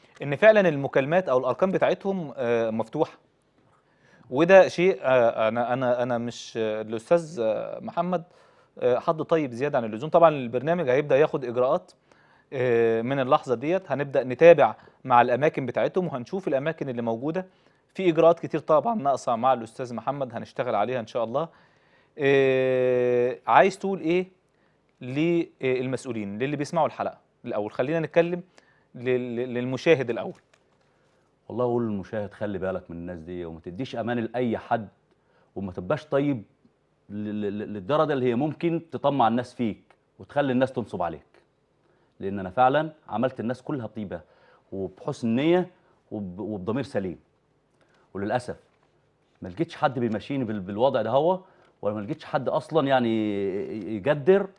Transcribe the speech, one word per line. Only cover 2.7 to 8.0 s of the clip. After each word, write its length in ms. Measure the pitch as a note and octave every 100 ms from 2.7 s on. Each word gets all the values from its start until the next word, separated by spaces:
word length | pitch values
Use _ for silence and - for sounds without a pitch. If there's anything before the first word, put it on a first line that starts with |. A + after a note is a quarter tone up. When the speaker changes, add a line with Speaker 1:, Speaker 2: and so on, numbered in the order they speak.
Speaker 1:
مفتوحة. 480 | A2+ A2+ D3+ D#3+ - _ _ _ _ _ _ _ _ _ _ -
وده 380 | B2+ E3+ F#3+ D3
شيء، 300 | - F3+ F#3
آه، 460 | C3 C3 A#2 A2+ A2
أنا، 240 | A#2 A#2+
أنا، 300 | B2+ B2+ B2
أنا 160 | A#2+ A#2+
مش، 360 | A#2+ - - A#2
آه، 260 | A2 G#2+
الأستاذ، 580 | G#2+ A2+ - E3+ D#3+ D#3
آه، 400 | A2 G#2+ A2 -
محمد، 440 | A2+ -